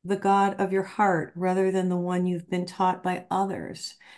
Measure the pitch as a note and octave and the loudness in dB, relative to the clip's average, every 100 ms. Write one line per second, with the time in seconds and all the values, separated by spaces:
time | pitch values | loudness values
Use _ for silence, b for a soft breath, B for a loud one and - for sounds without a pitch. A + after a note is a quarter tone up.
0 | F3 G3 G3 G3 G3 G3 F#3+ F#3+ F#3+ - | -4 0 4 4 4 2 0 0 -2 0
1 | G#3 E3+ D3+ E3+ F#3 F#3 F#3+ F#3+ F#3 F3+ | 2 2 0 -2 0 2 2 2 0 0
2 | F3 F3+ F3+ F3 F3 F3+ F3 - F#3 F#3 | 0 0 0 -2 -2 -4 -4 0 0 0
3 | F#3 F3+ - F#3 G3 F3+ - - - - | -2 -4 -2 -2 -2 -4 -10 -12 -14 -16
4 | b | b